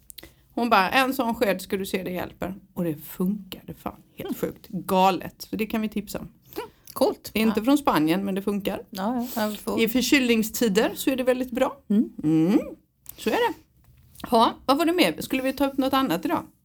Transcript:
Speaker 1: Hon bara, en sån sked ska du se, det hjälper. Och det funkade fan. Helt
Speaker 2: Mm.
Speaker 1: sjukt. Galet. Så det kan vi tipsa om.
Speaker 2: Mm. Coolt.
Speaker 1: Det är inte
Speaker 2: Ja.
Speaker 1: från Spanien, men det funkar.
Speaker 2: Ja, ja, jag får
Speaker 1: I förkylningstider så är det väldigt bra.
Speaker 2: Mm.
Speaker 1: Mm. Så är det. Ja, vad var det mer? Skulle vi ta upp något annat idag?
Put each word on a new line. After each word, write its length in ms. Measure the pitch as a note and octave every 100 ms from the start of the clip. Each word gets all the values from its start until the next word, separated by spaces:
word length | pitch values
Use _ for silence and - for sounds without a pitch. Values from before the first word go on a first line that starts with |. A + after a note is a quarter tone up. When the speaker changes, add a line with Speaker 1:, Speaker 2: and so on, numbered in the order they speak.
| - - - _ _ -
Speaker 1:
Hon 140 | A#3
bara, 200 | A3+ F#3+
en 240 | C4+ C4
sån 220 | C4+ A#3 A3+
sked 260 | A3 F#3
ska 160 | - G3+
du 80 | G3
se, 180 | F#3
det 80 | F3+
hjälper. 440 | F3+ - - - F#3+ -
Och 100 | -
det 120 | F3 D3+
funkade 760 | - - F#3 G#3+ - - -
fan. 220 | D#3+ - - _ -
Helt 260 | F#4+ -
Speaker 2:
Mm. 100 | -
Speaker 1:
sjukt. 140 | - -
Galet. 760 | F3+ - F#3 F#3+ F#3 E3+ - -
Så 60 | G3
det 100 | G#3+
kan 160 | A3+
vi 80 | G#3+
tipsa 300 | G#3+ G3+ -
om. 60 | -
Speaker 2:
Mm. 440 | - _ - A#4 _ -
Coolt. 360 | - F4+ - -
Speaker 1:
Det 60 | G#3+
är 40 |
inte 160 | A3 G#3+
Speaker 2:
Ja. 40 |
Speaker 1:
från 140 | A#3+ C#4+
Spanien, 480 | C#4 F#3 D#3 F3+ G3
men 100 | F#3+
det 60 |
funkar. 400 | G3 G3+ G3 F#3+ -
Speaker 2:
Ja, 380 | F#3+ G3+ B3+ B3 A#3
ja, 60 | G#3+
jag 100 | G#3
får 220 | - G#3+
Speaker 1:
I 60 | A3+
förkylningstider 1000 | B3+ A#3+ C#4+ B3 A3+ A3 - A#3 G3 C#4 -
så 140 | -
är 60 | C4
det 80 |
väldigt 280 | B3+ B3+ B3+
bra. 260 | A#3 C4 - -
Speaker 2:
Mm. 200 | G3+ D#4+ -
Speaker 1:
Mm. 360 | D3+ D#3+ E3 B3+ C#5+ F4 _ _ - -
Så 120 | -
är 40 |
det. 200 | D4 A#4+ D#4+ _ _ _ _ _ - -
Ja, 220 | A3+ B3 - -
vad 120 | C#4
var 80 | E4
det 80 |
mer? 220 | F4 F3+ -
Skulle 200 | - C4
vi 100 | C4
ta 120 | C4+ C#4
upp 100 | C4+
något 160 | C4
annat 320 | C4+ C4+ D#4+ D4
idag? 180 | E4+ - _